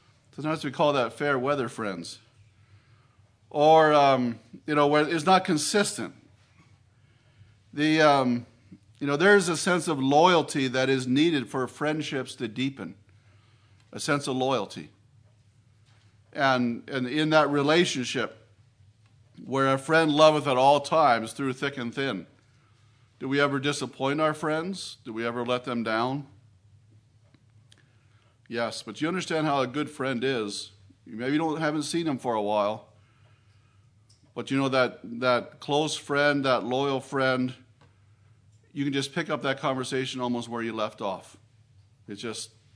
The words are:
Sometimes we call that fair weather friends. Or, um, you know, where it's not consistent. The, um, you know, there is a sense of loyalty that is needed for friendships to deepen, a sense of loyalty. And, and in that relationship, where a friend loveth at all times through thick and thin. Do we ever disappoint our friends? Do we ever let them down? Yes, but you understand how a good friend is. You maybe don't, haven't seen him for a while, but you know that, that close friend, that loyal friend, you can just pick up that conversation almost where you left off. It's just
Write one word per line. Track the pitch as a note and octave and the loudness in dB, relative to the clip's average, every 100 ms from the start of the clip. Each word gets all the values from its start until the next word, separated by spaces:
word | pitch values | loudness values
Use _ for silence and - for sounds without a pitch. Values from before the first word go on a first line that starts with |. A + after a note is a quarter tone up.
| _ _ _ | _ _ _
Sometimes | - D3+ D#3 | -8 -6 -4
we | D3+ | -6
call | A#2+ D3+ | 0 2
that | C#3+ A#2 | 2 -2
fair | - D3 C3+ | -2 -2 0
weather | B2+ C#3+ A2+ | 0 -2 -4
friends. | - G#2+ F2+ E2+ - _ _ _ _ _ - _ _ _ _ _ _ _ | -6 -6 -6 -12 -16 _ _ _ _ _ -20 _ _ _ _ _ _ _
Or, | D3 D3+ D#3+ D#3 | 2 6 8 8
um, | D3+ C#3 C3 B2 A2+ - - - | 6 6 4 0 -6 -14 -16 -2
you | |
know, | D3 D3 | 2 4
where | D3+ D#3 | 4 2
it's | E3 D3+ | 0 4
not | F#3 F#3 | 4 4
consistent. | D3+ - G#3 - - F#2+ - _ _ _ _ _ _ _ _ _ _ _ _ - _ _ | -2 0 0 0 -4 -10 -14 _ _ _ _ _ _ _ _ _ _ _ _ -20 _ _
The, | C#3+ D3+ D#3 | -2 0 4
um, | D3+ C#3 B2 A#2+ A#2 _ _ - _ _ | 6 6 2 -2 -6 _ _ -20 _ _
you | C#3+ | -4
know, | C#3+ | 2
there | F#3+ G3+ | 6 6
is | F3 | 4
a | D#3 | -2
sense | - F3 E3+ | 0 0 0
of | C#3+ | -2
loyalty | C3+ D3 F3 F3 - D3 C3 | 2 6 6 4 2 -2 -2
that | C3 C3 | 0 0
is | C3+ B2+ | 0 0
needed | C3 E3+ D3+ G#2+ | 2 2 0 -4
for | C3+ B2 | -6 -8
friendships | - D3+ D#3 C#3+ C#3 B2+ - | -6 -4 -4 -6 -8 -8 -10
to | A#2 | -10
deepen, | G#2+ C3+ C3+ F2 F#2+ _ _ _ _ _ _ _ _ _ | -6 -6 -6 -14 -16 _ _ _ _ _ _ _ _ _
a | - | -10
sense | - C#3+ C#3+ | -2 -2 -2
of | C3 | -2
loyalty. | C3 B2 G2 F#2 D2+ _ _ _ _ _ _ _ _ _ _ _ _ _ _ | 0 -2 -4 -12 -16 _ _ _ _ _ _ _ _ _ _ _ _ _ _
And, | - C3+ B2+ B2 A#2 - | -2 2 2 0 -4 -8
and | C3+ B2 | -6 -4
in | D3+ D#3 | -2 4
that | D#3 C#3+ | 4 4
relationship, | C#3+ C#3 E3 F3 C3 A#2+ C3+ G#2+ - _ _ _ _ - _ _ _ _ - - | 2 4 4 2 -2 -6 -4 -6 -8 _ _ _ _ -20 _ _ _ _ -20 -6
where | C3 C3+ | 0 2
a | C3+ | 2
friend | - D#3+ D#3+ | 2 4 4
loveth | D3 D#3 D3+ C#3+ | 6 6 6 2
at | B2+ | 4
all | C3+ C#3+ | 6 4
times | C#3+ E3 D3 A#2 A2 | 2 2 4 2 -2
through | - C3+ | -6 -6
thick | B2+ C#3 C3+ | -4 -6 -6
and | A#2 | -8
thin. | B2+ C3+ F#2+ E2 _ _ _ _ _ _ _ _ _ | -6 -6 -6 -10 _ _ _ _ _ _ _ _ _
Do | C3+ | -4
we | C#3 | 0
ever | C#3+ C3+ | 2 0
disappoint | C#3 C#3 B2+ - C3+ D3 | -2 -4 -8 -4 -4 0
our | D#3 | 0
friends? | D3+ D#3+ D#3 F3 F#3+ - - - | -2 -4 -4 -6 -10 -14 -16 -12
Do | |
we | A2+ A#2 | -6 -6
ever | A#2+ A#2+ | -4 -2
let | B2 | -4
them | B2+ A#2+ | -2 -4
down? | A2+ A2+ B2+ C#3 C#3 - _ _ _ _ _ _ _ _ _ _ _ _ _ _ _ _ _ _ _ _ _ | -2 -2 -2 -4 -10 -20 _ _ _ _ _ _ _ _ _ _ _ _ _ _ _ _ _ _ _ _ _
Yes, | A#2 A#2 - | -4 -4 -6
but | - G#2 | -14 -6
you | D#3 | -4
understand | F#3 - D#3+ D3+ | -4 -4 -2 0
how | C#3 | 0
a | B2+ | 0
good | C#3+ D3 | -2 -6
friend | - C3 B2 | -4 -4 -2
is. | B2+ B2+ G#2 G2+ - - _ _ - | -2 -2 -4 -8 -14 -20 _ _ -18
You | G#2+ | -8
maybe | B2+ D3+ | -2 -2
don't, | E3 D3+ | -2 -2
haven't | D#3 D3+ | -2 -2
seen | C#3 E3+ D#3+ | -4 -4 -4
him | B2+ | -4
for | B2+ | -2
a | A2 | -2
while, | G#2 G#2+ G2+ A2 - _ _ _ _ _ _ _ _ _ _ _ _ _ _ | 0 0 0 -4 -12 _ _ _ _ _ _ _ _ _ _ _ _ _ _
but | - A2 | -14 -4
you | C3+ | -2
know | C#3 | 0
that, | C3 B2 - | 2 0 -2
that | G#2+ A#2 B2+ A#2+ G#2 - | -14 -2 0 0 -2 -14
close | - D3 D#3 - | -2 0 0 -6
friend, | - C#3+ D3 C#3+ C3+ | -4 0 2 2 2
that | A#2+ | 0
loyal | G#2 B2+ C#3 C3 | 0 -2 -2 -4
friend, | - C3+ C3 B2+ B2+ B2+ _ _ _ _ _ _ _ _ _ _ _ | -4 -2 0 0 -4 -8 _ _ _ _ _ _ _ _ _ _ _
you | C#3 | -6
can | C#3+ | -4
just | C#3 C3+ | -4 -4
pick | F3 D#3 | -6 -4
up | D3 | -4
that | C3+ C3+ | -4 -2
conversation | D3 C3 B2 C3+ C3 C3 | -2 -4 -4 -4 -6 -6
almost | B2 A#2+ A#2 | -4 -4 -6
where | A#2 | -8
you | A2+ | -6
left | A2 G#2+ - | -4 -6 -4
off. | G#2 F2+ - - _ _ _ _ _ _ - | -8 -8 -14 -20 _ _ _ _ _ _ -16
It's | G2+ | -12
just | A#2 G#2+ - _ _ | -10 -10 -14 _ _